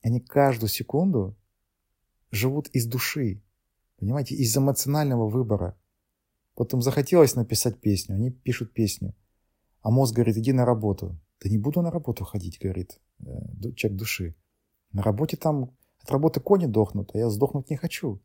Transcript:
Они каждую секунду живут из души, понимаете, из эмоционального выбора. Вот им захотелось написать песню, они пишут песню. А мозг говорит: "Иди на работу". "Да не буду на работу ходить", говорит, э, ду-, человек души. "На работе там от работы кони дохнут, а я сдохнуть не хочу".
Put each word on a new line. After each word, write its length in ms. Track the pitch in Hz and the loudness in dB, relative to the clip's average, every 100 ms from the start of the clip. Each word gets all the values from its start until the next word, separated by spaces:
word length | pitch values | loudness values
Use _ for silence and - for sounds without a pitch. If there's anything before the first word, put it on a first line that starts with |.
Они 160 | 113 120 | 0 -2
каждую 500 | - 143 143 120 110 | 0 4 4 2 -2
секунду 680 | - - 143 185 139 95 104 _ _ _ _ _ _ _ _ _ | -4 -4 0 2 0 -2 -8 _ _ _ _ _ _ _ _ _
живут 360 | 104 127 143 143 | -2 0 -2 -2
из 160 | 131 117 | -2 -2
души, 560 | 123 - 151 117 98 _ _ _ _ _ _ | -4 -4 -2 -4 -4 _ _ _ _ _ _
понимаете, 380 | 101 139 135 - | -4 -2 -4 0
из 200 | 120 120 | 0 4
эмоционального 720 | 135 131 135 147 147 120 110 | 2 2 0 0 2 2 0
выбора. 500 | 117 113 104 87 - _ _ _ _ _ _ _ - | 0 0 0 -2 -8 _ _ _ _ _ _ _ -6
Вот 180 | 123 | -2
им 80 | 131 | 0
захотелось 540 | 123 139 139 180 147 - | 2 0 4 6 6 6
написать 440 | 113 110 123 101 | -2 0 -2 0
песню, 360 | 104 98 - 98 | 0 0 0 -2
они 160 | 123 | -2
пишут 420 | 127 - 120 113 | -4 -6 -4 -4
песню. 400 | - 104 - 98 - _ _ _ _ _ _ | -2 -2 -2 -10 -10 _ _ _ _ _ _
А 80 | 110 | 0
мозг 260 | 123 135 110 | 4 4 4
говорит: 220 | 113 110 | 2 2
"Иди 160 | 113 | 2
на 120 | 131 123 | 2 4
работу". 520 | 113 104 92 95 87 _ _ | 2 0 -2 -6 -10 _ _
"Да 80 | 101 | -2
не 80 | 110 | 0
буду 240 | 120 165 | 2 0
на 100 | 170 | 0
работу 340 | 170 151 113 98 | -2 -4 -6 -6
ходить", 340 | 104 87 - | -6 -8 -8
говорит, 400 | 95 92 90 - _ _ | -6 -6 -8 -14 _ _
э, 60 | - - - | -12 -12 -12
ду-, 200 | 101 113 | -10 -10
человек 260 | 127 107 98 | -4 -4 -2
души. 360 | 110 - 87 - _ _ _ _ _ | -6 -6 -6 -10 _ _ _ _ _
"На 120 | 98 | -2
работе 340 | 101 101 156 165 | 0 0 -2 -2
там 380 | 160 147 127 _ _ _ | -2 -2 -4 _ _ _
от 100 | - | -2
работы 300 | 139 156 147 | 2 2 0
кони 260 | - 202 160 | 2 4 4
дохнут, 460 | 107 104 104 98 | 2 2 0 -4
а 40 | 107 | -2
я 120 | 117 | 0
сдохнуть 400 | 104 131 143 - | 2 0 0 -4
не 80 | 147 | -6
хочу". 420 | 170 - 151 101 | -4 -6 -6 -8